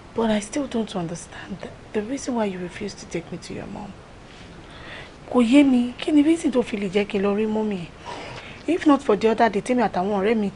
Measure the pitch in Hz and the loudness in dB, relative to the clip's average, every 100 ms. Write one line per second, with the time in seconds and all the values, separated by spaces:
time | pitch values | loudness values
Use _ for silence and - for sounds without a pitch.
0 | - - 226 214 208 302 262 233 214 196 | -10 -2 0 0 -2 -4 -4 -4 -4 -4
1 | 165 170 - - - 196 - - - 220 | -6 -8 -12 -16 -14 -12 -12 -14 -8 -6
2 | 214 269 - 240 208 180 180 - 208 - | -4 -4 -4 -2 -2 -4 -8 -8 -10 -10
3 | - 175 170 185 - - - - 202 - | -10 -8 -8 -12 -12 -12 -12 -12 -14 -16
4 | - - - - - - - - - - | -20 -20 -20 -20 -20 -20 -20 -18 -16 -16
5 | - - - 247 226 277 277 247 240 247 | -18 -18 -2 2 6 8 8 6 2 -4
6 | - 302 285 330 311 247 - 208 202 196 | 2 4 6 4 2 0 0 -2 -2 0
7 | 202 208 202 202 220 214 214 196 165 - | 0 0 2 2 0 0 -2 -4 -8 -14
8 | - - - - - - - 349 311 277 | -14 -12 -12 -14 -14 -8 -2 2 4 4
9 | - 208 220 220 233 202 - 247 208 185 | 4 2 4 4 2 2 0 2 2 0
10 | 190 208 196 226 202 | 0 0 2 2 0